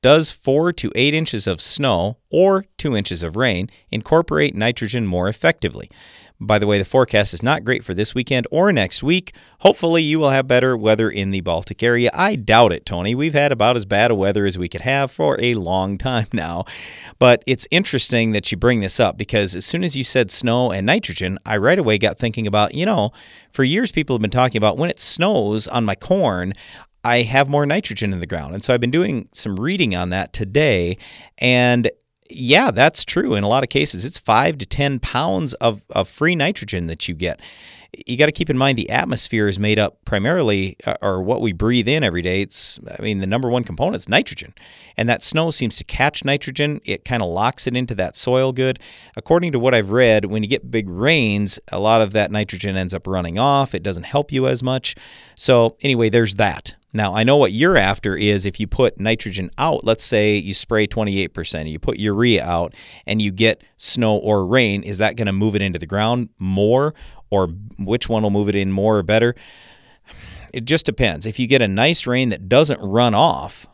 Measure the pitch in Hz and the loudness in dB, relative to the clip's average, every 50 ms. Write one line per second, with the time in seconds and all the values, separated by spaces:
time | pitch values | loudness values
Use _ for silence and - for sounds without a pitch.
0 | - 127 147 160 156 - - - - 139 135 151 165 175 170 - - 107 - 113 | 6 6 6 6 4 0 -6 -4 -2 0 0 2 2 0 -2 -2 -6 -4 0 2
1 | 127 147 147 160 160 - - 107 - 98 90 78 - - - - 143 131 104 85 | 2 2 2 0 -2 -2 -4 -4 -2 -4 -2 -2 -2 -2 -2 0 0 0 2 2
2 | 87 104 117 _ _ _ - 165 185 196 196 190 196 _ _ - - 151 123 104 | 0 -2 -4 _ _ _ 2 4 4 4 4 2 -2 _ _ -6 -4 -2 -2 -2
3 | 95 - 90 82 87 82 78 107 127 123 98 90 92 - _ _ _ _ - 117 | -2 -4 -6 -6 -6 -6 -2 0 0 0 0 -2 -4 -6 _ _ _ _ -10 -10
4 | - - 156 165 175 - 156 156 151 139 - 101 107 120 120 - - 101 117 123 | -2 2 2 2 2 2 0 0 0 0 0 0 -2 -2 -2 -2 -6 -4 -4 -2
5 | 110 98 90 90 90 98 107 - - 165 - _ - 87 52 52 - - _ - | -2 0 0 0 -2 -2 -4 0 0 0 0 _ -4 -6 -6 -8 -18 -18 _ -20
6 | - - - - - _ _ _ - 104 107 104 104 104 104 101 95 - - 135 | -20 -20 -20 -20 -20 _ _ _ 0 2 2 2 4 2 2 2 0 2 2 2
7 | 127 - - 104 101 - - 85 - 123 151 156 - 127 127 - - - 92 90 | 2 4 4 2 2 2 -2 -4 0 0 0 0 0 -4 -4 -4 -4 -6 -4 -2
8 | 107 - - 131 120 - 135 127 117 - - 156 185 208 185 123 98 90 - - | -2 -2 -2 -4 -2 0 -2 -2 -2 -2 0 2 2 2 2 2 0 0 -2 -4
9 | - 139 175 185 180 - - - - _ _ _ - 185 - - - 165 165 170 | 0 2 0 0 0 -6 -20 -20 -20 _ _ _ 4 4 4 4 0 2 2 2
10 | 160 147 156 160 151 139 135 135 131 131 123 127 127 131 127 113 104 110 110 107 | 2 2 0 2 2 2 2 2 2 4 2 4 4 2 0 2 2 2 4 4
11 | 113 107 - 101 98 98 98 95 85 90 85 90 98 - 104 - 110 120 120 120 | 2 0 0 -2 -2 -2 -2 -4 -2 -2 -4 -4 -4 -8 -6 -2 0 2 2 2
12 | 120 117 - - 185 202 214 135 104 - 110 117 120 101 85 - _ - 95 87 | 2 0 0 0 0 0 0 -2 2 6 8 8 8 6 4 -2 _ -6 -6 -4
13 | 90 104 120 131 147 165 147 147 143 143 135 110 104 120 123 120 101 98 104 101 | -2 -2 -2 -2 -2 0 0 0 2 2 2 2 2 2 2 0 -2 0 2 2
14 | 113 120 117 98 95 98 101 104 101 98 90 92 90 87 - 98 107 127 135 139 | 4 4 2 2 2 0 2 2 0 0 -2 -2 -6 -6 -6 -6 -4 -2 0 0
15 | 139 127 - - 156 151 - - 117 123 120 107 90 82 92 95 95 95 101 92 | -2 -4 -2 0 0 0 0 2 0 0 0 0 -2 -2 -2 -2 -2 -2 -6 -6
16 | - 131 127 117 104 - - 104 80 82 85 87 98 - - - - - - - | -4 -2 -2 -2 -4 -4 -6 -6 -6 -6 -6 -8 -8 -10 -12 -18 -18 -18 -18 -18
17 | - - - _ 123 123 120 117 _ - 131 - - - - - 190 - - 127 | -20 -20 -2 _ 6 6 6 4 _ -4 -2 -2 -2 -2 0 -2 0 0 -2 -2
18 | - - 127 117 113 113 107 104 - - 110 87 117 123 123 113 101 95 - - | 0 0 2 0 0 2 0 -2 -2 -4 -4 0 2 2 2 2 -2 -2 0 0
19 | 120 95 - - 104 - - 107 101 92 87 87 - - - 170 185 170 139 135 | 0 0 0 -4 -8 -2 0 0 0 0 -4 -4 -4 -2 -2 -2 -2 -2 -4 -4
20 | 123 - - 131 117 92 - - - 120 117 123 127 120 92 98 95 117 165 220 | -4 0 0 0 0 0 -2 -2 0 0 2 2 0 0 -2 -2 0 0 0 0
21 | - - 87 - 95 90 98 - _ - 107 104 98 131 180 196 151 110 107 98 | -2 -4 -6 -4 -4 -4 -6 -6 _ -4 -2 2 2 2 2 4 2 2 2 2
22 | 104 104 - - - 117 107 117 110 104 98 104 104 - - 151 175 208 214 165 | 2 0 0 -2 -4 -4 -2 -4 -4 0 2 2 2 2 0 -2 -2 0 0 0
23 | 104 107 - - - - - - _ _ - - 135 127 156 208 254 - - 160 | 0 -2 -4 -10 -20 -20 -20 -20 _ _ -2 0 2 2 2 0 0 0 -2 -4
24 | 151 - 131 113 107 101 104 123 127 127 110 110 107 107 92 - 160 175 - - | -2 0 -2 -2 0 0 2 2 2 2 2 2 2 2 2 0 -2 -4 -4 -4
25 | - - - - 165 202 214 156 104 101 107 110 - - - 120 113 104 98 _ | -2 -4 0 0 2 2 2 2 0 0 -2 -2 -4 -2 -2 -2 -2 -2 -4 _
26 | - - 180 196 175 120 95 90 90 95 98 - - - - - - _ _ _ | -2 -2 0 2 2 0 0 -2 -4 -6 -8 -10 -14 -20 -20 -20 -20 _ _ _
27 | - 120 120 123 117 110 127 135 139 139 143 147 147 143 156 208 - - 107 - | -2 2 2 2 2 4 4 2 2 4 2 0 2 2 0 -2 -2 -6 -6 -4
28 | 110 101 95 87 85 78 92 80 71 69 85 101 - - 127 123 120 123 135 165 | -4 -2 -2 -4 -4 -4 -6 -6 -6 -6 -8 -6 0 2 2 2 2 0 2 0
29 | 180 208 147 117 - _ _ - - 110 98 95 113 160 190 190 165 113 92 87 | 0 0 -2 -4 -6 _ _ -8 -6 -6 -4 -4 -2 -2 0 0 0 0 2 -2
30 | 90 90 90 95 92 - - - 110 95 107 143 156 147 110 92 85 87 92 - | -2 -2 -2 -4 -4 -6 -6 -8 -8 0 0 2 2 4 2 2 0 -2 -4 -6
31 | - - - - - - _ - 120 123 123 123 123 123 123 120 113 113 - _ | -10 -20 -20 -20 -20 -20 _ 0 2 4 4 6 6 4 4 4 2 0 -2 _
32 | _ _ _ _ _ _ - - 127 120 143 190 269 226 98 107 135 165 - - | _ _ _ _ _ _ -12 -8 2 4 4 4 4 2 4 4 4 4 4 0
33 | - - - 170 - - 110 101 101 101 117 135 139 - - 139 147 - - 90 | -6 -2 -2 -2 0 0 0 0 2 2 2 0 0 0 0 0 0 0 -4 -8
34 | 101 143 - - - - 110 113 139 165 156 135 95 _ - - 143 143 139 120 | -8 -8 -8 -6 0 2 4 4 4 2 -2 -4 -8 _ -2 0 0 0 0 -4
35 | - - - 127 151 180 190 185 160 131 - - - 117 107 101 _ _ - 95 | -6 -4 -4 -2 -2 0 -2 -2 -2 -4 -4 0 0 0 0 0 _ _ -2 -2
36 | 95 - - - 147 170 180 160 139 170 202 - - - - 92 87 82 80 - | -2 -2 -4 -2 0 0 0 0 -2 -2 -2 -6 -10 -8 -6 -6 -6 -6 -6 -8
37 | - - 87 76 90 85 73 _ - - - - - - - - - _ - - | -8 -8 -6 -6 -6 -6 -6 _ -14 -20 -20 -20 -20 -20 -20 -20 -20 _ -20 -18
38 | - - 123 123 147 156 156 - 175 - 143 127 131 139 135 113 90 - 117 131 | -10 -10 0 2 2 2 2 -4 -4 -2 0 0 0 0 0 -2 -4 -2 -2 -2
39 | - - 123 117 - - - 110 104 101 95 98 104 104 107 104 104 87 _ _ | -2 -2 -2 -4 -4 -2 0 0 0 0 0 0 0 0 2 2 0 -2 _ _
40 | _ - 113 101 98 127 175 185 143 110 104 98 95 95 - _ - - - - | _ -4 -4 -2 0 0 0 0 0 0 0 0 -2 -4 -8 _ -8 -8 -6 -4
41 | - 101 95 92 92 98 123 - 113 110 92 82 101 113 123 123 101 113 143 156 | -4 -4 -2 -2 -2 -2 -2 -2 -2 -4 -2 0 0 2 2 2 2 2 0 0
42 | 139 101 82 87 85 92 90 98 101 - - - - - - - - - - - | 0 0 -2 -2 -2 -2 -2 -2 -2 -4 -6 -6 -6 -6 -8 -8 -12 -14 -12 -8
43 | 104 110 104 98 95 95 104 120 131 120 120 123 120 - 85 - 135 180 - - | -6 -4 -4 -2 -2 -2 -2 -2 0 0 -2 -2 -2 -4 -4 -4 -4 -4 -4 -6
44 | - - 101 160 - - - - - - - _ - - - - - - _ - | -4 0 0 0 0 -2 -10 -14 -16 -16 -20 _ -20 -20 -20 -20 -20 -14 _ -4
45 | 110 120 117 - - - - 156 165 165 151 - 131 110 - - - - - - | 0 0 0 0 0 -2 0 0 0 0 -2 -2 -2 -2 -4 -6 -8 -8 -2 0
46 | 135 147 147 - - 139 143 143 - - 131 147 147 147 147 - _ - 98 95 | 0 0 0 -4 -4 -2 -2 -2 -4 -8 -4 -4 -4 -4 -4 -6 _ -8 -8 -8
47 | _ - 123 117 101 87 85 92 107 123 - - - 131 120 127 127 120 117 95 | _ -4 -2 -2 -2 -2 -2 0 -2 -2 -2 -2 -6 -4 -2 -4 -4 -4 -4 -4
48 | 92 - - - - 123 127 131 131 131 127 127 131 131 127 - - - - - | -4 -4 -4 -4 -2 0 2 2 2 0 0 0 -2 -2 -2 -4 -10 -20 -20 -20
49 | - - _ - - - 165 175 180 170 139 123 117 131 123 113 101 95 104 123 | -20 -16 _ -16 0 2 2 2 2 0 -2 2 2 4 4 4 2 2 2 4
50 | 127 117 110 107 101 95 104 110 107 104 127 120 - 120 117 113 104 92 87 90 | 6 6 6 4 2 0 -2 -4 -2 -2 -2 -4 -4 -4 -4 -4 -4 -4 -6 -2
51 | 113 147 165 151 120 110 101 104 104 98 - - _ - - 95 101 107 113 113 | 2 2 2 2 2 0 0 0 -2 -4 -4 -8 _ -8 -6 -2 2 2 4 4
52 | 110 98 101 107 104 92 101 107 104 - - 90 95 101 95 95 92 87 95 92 | 2 2 0 -2 -2 0 -2 -4 -4 -4 -6 -8 -6 -4 -4 -4 -4 -4 -6 -8
53 | _ 92 95 92 87 85 85 101 123 143 143 139 139 - - 92 80 101 92 85 | _ -4 -4 -4 -4 -4 -2 0 2 2 2 2 0 -2 -4 -6 -6 -6 -6 -6
54 | - - - 143 143 - - 131 131 131 131 120 123 127 131 131 - - - - | -8 -2 -2 -2 -2 0 -2 0 0 0 0 -2 -2 -4 -4 -4 -4 -8 -10 -10
55 | - - - - - - _ - - - 127 120 117 113 - _ - - 131 117 | -18 -20 -20 -20 -20 -20 _ -4 2 4 6 6 6 4 0 _ -2 -2 0 2
56 | 113 110 98 117 113 104 98 101 110 98 78 - _ - - _ _ _ - 107 | 2 4 4 2 2 2 2 0 0 0 0 -4 _ -16 -18 _ _ _ -4 -2
57 | 107 98 92 110 113 127 139 147 135 98 98 113 147 180 190 131 95 95 101 - | -2 -2 0 0 2 4 6 6 4 4 2 2 2 4 4 4 2 2 0 -2
58 | - 104 95 78 104 104 104 98 92 101 90 - 107 98 - - 131 113 - - | -2 -4 -2 0 2 2 2 2 0 -4 -4 -6 -6 -4 0 2 2 0 0 -2
59 | 98 110 113 107 - 107 87 95 92 - - - 139 160 151 - - 107 113 - | -2 -2 -2 -2 -4 -8 -8 -8 -8 -8 -4 -2 -2 -2 -2 0 0 0 0 0
60 | - - 123 107 104 107 104 104 76 98 95 - - - 113 107 107 98 - 113 | 0 0 0 2 2 2 2 0 -2 -4 -4 -6 -4 -2 0 0 0 0 -2 -4
61 | 107 101 98 98 92 - _ - 80 - - 80 78 78 78 78 - - - - | -4 -2 -2 -2 -4 -4 _ -8 -8 -6 -6 -6 -8 -8 -10 -6 -6 -6 -4 -2
62 | 104 107 98 104 120 123 110 87 64 85 87 85 87 80 - - - - - - | -2 -2 0 2 4 4 4 4 2 0 -2 -2 -2 -4 -8 -18 -20 -20 -20 -18
63 | _ - 104 110 107 101 92 95 110 110 - _ - _ _ _ - - - 123 | _ -4 -2 0 0 -2 0 2 2 2 2 _ -8 _ _ _ -4 -4 -2 0
64 | 117 110 107 101 - 107 107 101 95 90 117 131 123 107 98 101 - 101 101 90 | 0 0 0 0 2 0 0 2 2 2 2 2 2 2 -2 -4 -6 -8 -4 -2
65 | 107 107 - 117 113 101 95 95 104 110 101 104 101 98 87 82 82 76 98 101 | -2 -2 0 -2 -4 -2 0 0 0 0 0 0 -2 -2 -4 -6 -8 -4 -2 -2
66 | 107 113 120 123 117 - _ _ 92 95 95 98 104 107 120 131 143 156 156 - | 0 0 -2 -2 -4 -8 _ _ -4 -2 0 2 2 4 2 2 2 -2 -4 -8
67 | - - - - - _ 104 98 95 82 82 98 104 107 - - 101 95 113 123 | -20 -20 -20 -20 -8 _ 0 0 0 0 -4 -12 -16 -18 -12 -10 -4 -2 -2 -2
68 | - - 117 110 107 104 101 101 104 101 101 101 98 95 95 98 101 110 110 104 | -2 -2 0 0 0 0 0 0 0 0 0 0 -2 -2 -2 0 2 2 2 2
69 | 90 80 107 110 117 120 120 - - - - - - - - _ _ _ _ _ | 2 2 2 4 4 2 0 -4 -16 -20 -20 -20 -20 -20 -20 _ _ _ _ _
70 | _ - - - - - - - - - - 131 117 127 151 160 - - 107 - | _ -20 -20 -20 -20 -20 -18 -20 -20 -12 -10 -10 -2 -2 -2 0 0 -2 -2 0
71 | 127 104 80 76 92 113 107 - 127 113 139 135 117 101 95 101 123 156 170 - | 0 0 -2 -4 -8 -8 -4 -4 0 2 4 4 4 2 2 2 2 2 2 0
72 | - 127 123 127 131 120 98 - 98 92 120 135 156 147 139 - - 98 98 117 | -2 0 0 0 0 0 -2 -4 -2 2 4 4 4 4 0 -4 -4 0 2 2
73 | 123 120 104 107 151 165 - 65 71 - - - - _ | 2 4 4 4 2 2 2 -2 -6 -10 -12 -16 -18 _